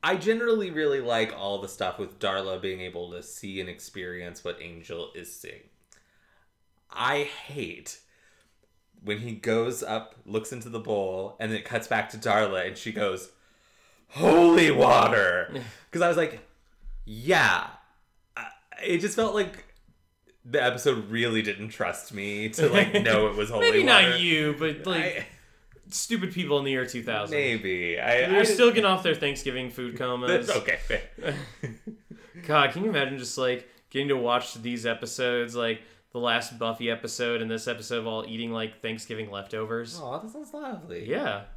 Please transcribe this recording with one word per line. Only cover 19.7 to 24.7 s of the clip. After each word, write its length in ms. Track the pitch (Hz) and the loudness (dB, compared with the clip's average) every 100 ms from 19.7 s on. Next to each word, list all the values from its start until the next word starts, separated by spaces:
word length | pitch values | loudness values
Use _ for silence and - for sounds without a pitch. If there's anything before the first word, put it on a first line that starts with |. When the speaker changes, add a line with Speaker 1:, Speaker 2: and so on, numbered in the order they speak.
| _ _ _ _ _ _ _ | _ _ _ _ _ _ _
Speaker 1:
the 180 | 123 139 | -2 2
episode 480 | 123 120 143 123 101 | 2 2 2 2 -2
really 320 | 113 117 110 | 0 2 2
didn't 260 | 104 98 107 | 0 -4 -8
trust 440 | - 90 90 - | -4 -4 -4 -10
me 360 | 104 101 104 110 | -8 -8 -4 -6
to, 180 | 113 151 | 2 4
like, 240 | 120 196 | 6 4
Speaker 2:
<laughs> 80 | 202 | 2
Speaker 1:
know 260 | 113 110 107 | 4 4 4
it 80 | 104 | 2
was 140 | 104 | -2
holy 200 | 113 466 | 2 4
Speaker 2:
Maybe 140 | 427 294 | 6 6
Speaker 1:
water. 240 | 220 180 | 6 6
Speaker 2:
not 100 | 170 | 4
you, 340 | 175 156 151 147 | 2 2 2 0
but, 280 | 156 | -2